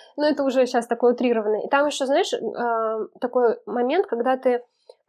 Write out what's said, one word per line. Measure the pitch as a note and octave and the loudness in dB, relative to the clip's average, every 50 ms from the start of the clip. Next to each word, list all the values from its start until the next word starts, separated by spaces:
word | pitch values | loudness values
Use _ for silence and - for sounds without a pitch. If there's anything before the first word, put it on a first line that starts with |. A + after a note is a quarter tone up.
| - - - | -20 -14 -6
Но | - D4 | -2 0
это | D4+ C#4+ C#4+ C#4 | 0 0 0 0
уже | C4+ A#3+ C4 B3+ | 0 2 2 2
щас | B3+ - A#3+ A3+ | 2 0 -2 -2
такое | - A#3+ A3+ A#3+ A#3+ A#3+ | -2 -2 2 2 2 2
утрированное. | - B3 A#3+ A#3 A3 G#3 G#3+ G#3+ G#3 - | 4 2 0 2 0 0 0 0 -2 0
И | - | 0
там | - C#4 D4 | 2 2 2
ещё, | D4 C#4 - C#4 | 2 0 -2 -2
знаешь, | B3 C#4 E4+ F#4+ - - | 0 2 2 0 0 -2
э, | - - A3 - - A#3+ A#3 A#3 A3+ A3 A3 A3 A3 G#3 - - - | -6 -6 -6 -6 -4 -4 -2 -2 -2 -2 -2 -4 -4 -6 -8 -10 -8
такой | - A#3+ - B3 B3 A3+ - - - | -6 -2 0 2 2 2 2 0 -6
момент, | G#3+ A#3+ B3 A#3+ B3+ D4+ F#4 G4 | -6 -4 -2 0 0 2 0 0
когда | - A#3 A#3 A#3 C4 C4 | 0 0 -2 0 0 0
ты | B3+ B3+ B3+ B3 A#3+ - _ _ _ _ _ - _ _ | 2 2 0 0 0 -2 _ _ _ _ _ -20 _ _